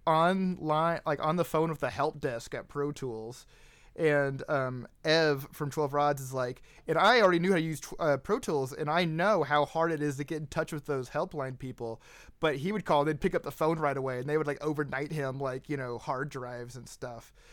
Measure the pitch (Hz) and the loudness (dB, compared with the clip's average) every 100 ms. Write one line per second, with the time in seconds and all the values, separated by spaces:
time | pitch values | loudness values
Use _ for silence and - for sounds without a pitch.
0 | - 160 170 190 185 180 156 151 165 165 | 2 4 4 2 0 -2 0 2 2 0
1 | - 147 156 175 165 160 165 151 127 113 | -2 -2 0 0 2 2 0 -2 -4 0
2 | 147 151 139 117 - 127 - 147 147 139 | -2 -2 -6 -6 -8 -12 -8 -6 -4 -4
3 | 131 110 110 123 - - - - - - | -8 -8 -10 -14 -20 -20 -20 -20 -14 0
4 | 160 147 139 135 - 147 131 127 - _ | 4 4 2 -2 -2 -2 -2 -6 -12 _
5 | 160 160 156 139 135 - 147 156 147 143 | 2 4 4 2 -2 -6 -4 -2 0 2
6 | 147 139 131 131 127 - - - - 156 | 2 0 -4 -4 -4 -6 -16 -10 0 4
7 | 190 247 190 170 180 185 160 151 - - | 6 8 6 6 4 2 0 -4 -8 -2
8 | 165 139 - 233 - 151 131 143 151 165 | 2 2 0 -2 0 -2 -2 -4 -2 0
9 | 175 156 196 196 135 147 143 160 165 156 | 2 2 2 4 4 2 2 2 0 2
10 | 147 139 143 156 156 170 156 151 - 139 | -2 -2 -6 -6 -6 -4 -4 -4 -4 -4
11 | 123 147 185 156 131 127 131 - 117 113 | -2 -4 -4 -6 -8 -8 -12 -10 -10 -10
12 | - - - - 160 143 165 214 - 156 | -14 -20 -20 0 0 2 0 -2 2 4
13 | 143 156 196 180 147 - 160 160 147 135 | 4 2 0 0 -2 0 2 2 0 0
14 | 131 123 135 156 147 143 151 151 143 135 | -2 -4 0 0 0 -2 -2 -2 -2 -4
15 | 147 156 135 135 135 127 - 143 127 117 | -4 -4 -4 -4 -4 -6 -6 -6 -6 -6
16 | - 131 147 135 123 120 120 123 - - | -4 -4 -4 -8 -10 -10 -12 -14 -16 -14
17 | 123 117 - - - | -12 -12 -18 -20 -20